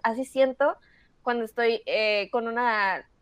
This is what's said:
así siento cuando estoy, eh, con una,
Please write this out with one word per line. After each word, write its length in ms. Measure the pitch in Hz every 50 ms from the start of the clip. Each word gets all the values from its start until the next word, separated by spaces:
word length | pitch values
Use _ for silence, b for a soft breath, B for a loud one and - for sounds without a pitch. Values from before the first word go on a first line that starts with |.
| -
así 200 | 226 220 254 262
siento 520 | - - 262 269 262 254 - 277 302 - - _ _ _ _ _ _ _ _
cuando 220 | - 247 240 240 226
estoy, 380 | 214 - 240 233 226 233 220 -
eh, 440 | - 170 214 220 214 208 208 196 196
con 160 | - 233 226 226
una, 600 | 233 240 247 240 220 208 196 190 180 143 - _ _ _